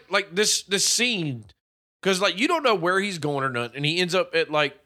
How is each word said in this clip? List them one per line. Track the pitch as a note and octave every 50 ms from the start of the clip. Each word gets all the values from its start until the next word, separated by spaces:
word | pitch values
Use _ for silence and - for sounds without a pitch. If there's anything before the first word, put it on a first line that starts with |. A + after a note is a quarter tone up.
| - _
like, | F3+ G3+ G3 - E3
this, | F#3+ G#3+ G#3 - - -
this | - G3 F#3+ - -
scene, | - - A#3 B3 A#3 F#3+ E3 D3 B2+ A2+ G#2+ G#2 - _ _ _ _ _ _ _ _ _
'cause, | - F#3+ F#3+ F3+
like, | G3+ G3 E3+ F#3
you | B3+ E4
don't | F4 D#4+ D4
know | B3 G#3+
where | F3+ D#3+ F3 F#3 F#3+
he's | G3+ G3+ F#3+ E3
going | D3 D3 C#3+ C#3 C3+
or | C3+
nothing, | B2 A#2+ A#2+ A#2+ A#2+ C#3
and | C#3+
he | D3+ E3 F3+
ends | F3+ F3 F3
up | F#3 E3+ - -
at, | E3 D#3+ D3
like, | D#3 D3+ D3 C#3+ C#3+ - _